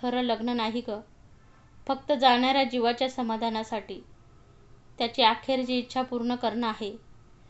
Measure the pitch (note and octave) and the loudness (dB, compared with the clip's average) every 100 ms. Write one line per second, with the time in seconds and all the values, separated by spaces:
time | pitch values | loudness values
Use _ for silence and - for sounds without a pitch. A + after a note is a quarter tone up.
0 | B3 B3 B3 A3 A#3 A#3+ A3+ A#3 A#3 G#3 | -2 0 0 0 0 -2 -2 -4 -6 -8
1 | - - - - - - - - - C4+ | -10 -20 -20 -20 -20 -20 -20 -10 -4 -2
2 | - C#4+ C4 A#3+ B3+ C4+ C4+ B3 A#3 A#3+ | 0 4 6 6 4 4 2 2 0 2
3 | C4 B3+ A#3 A3 A3+ A3 A3 G#3 G3 F#3+ | -2 -2 -4 -2 -2 -4 -4 -6 -8 -14
4 | - - - - - - - - - - | -16 -20 -20 -20 -20 -20 -20 -20 -14 -4
5 | A#3 A#3 A3+ A#3 - C4 B3+ B3+ A#3+ C4 | -2 2 2 2 0 -2 0 -2 -2 -4
6 | B3+ A#3+ A#3 B3 A#3 G#3+ A#3 G#3+ G#3 A3 | -2 -2 -2 -2 -2 0 -2 -4 -8 -10
7 | - - - - | -16 -20 -20 -20